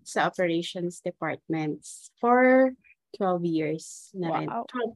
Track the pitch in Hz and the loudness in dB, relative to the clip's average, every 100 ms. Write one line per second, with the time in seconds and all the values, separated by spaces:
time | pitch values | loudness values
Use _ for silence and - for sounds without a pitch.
0 | - 208 165 - 180 165 170 185 175 - | -8 -2 -2 0 0 0 -4 -6 -6 -6
1 | 180 - 160 131 - 160 156 147 - - | -10 -6 -6 -6 -6 -4 -4 -6 -12 -20
2 | - _ 240 247 254 262 262 262 _ _ | -20 _ 4 6 6 6 4 0 _ _
3 | _ - 190 180 170 160 156 160 - - | _ -4 0 0 0 0 -2 -4 -8 -18
4 | - 190 165 160 156 233 - 254 226 | -14 -8 -4 -4 -4 -6 -6 -6 -6